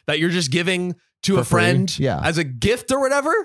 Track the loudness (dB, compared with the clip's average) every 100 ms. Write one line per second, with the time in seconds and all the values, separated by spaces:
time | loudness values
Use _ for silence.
0 | -6 -2 0 0 0 0 0 -2 -4 -8
1 | _ _ 0 0 2 2 4 2 0 0
2 | -2 0 0 -2 -4 -2 -2 -2 -2 -2
3 | 0 0 0 -2